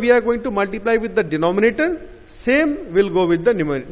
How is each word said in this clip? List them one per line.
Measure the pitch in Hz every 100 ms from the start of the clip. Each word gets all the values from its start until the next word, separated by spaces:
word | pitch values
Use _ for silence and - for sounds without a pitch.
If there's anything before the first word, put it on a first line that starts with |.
we | 233
are | 240 226
going | 233 254
to | 202
multiply | 196 214 226 226
with | 226 190
the | 170
denominator, | 151 170 196 226 269 320 330 - - - -
same | - 269 311 294 330
will | 175 202 175
go | 175
with | 170 208
the | 208
numer-, | 151 139 123